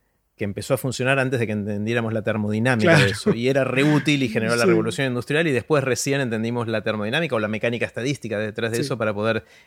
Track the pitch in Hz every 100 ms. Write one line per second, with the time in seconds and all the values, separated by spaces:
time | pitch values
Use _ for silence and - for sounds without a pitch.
0 | _ _ _ - 101 101 - 131 135 117
1 | 127 139 131 127 107 104 101 104 107 117
2 | 113 110 110 107 104 107 123 120 175 156
3 | 131 - 214 117 123 135 123 127 147 147
4 | 139 143 127 113 113 120 117 113 110 113
5 | 135 120 - 147 170 123 - 151 127 120
6 | 139 139 127 110 113 120 113 110 110 107
7 | 104 143 160 117 104 107 120 120 107 -
8 | 127 135 110 104 107 113 113 117 135 123
9 | 107 104 110 110 - -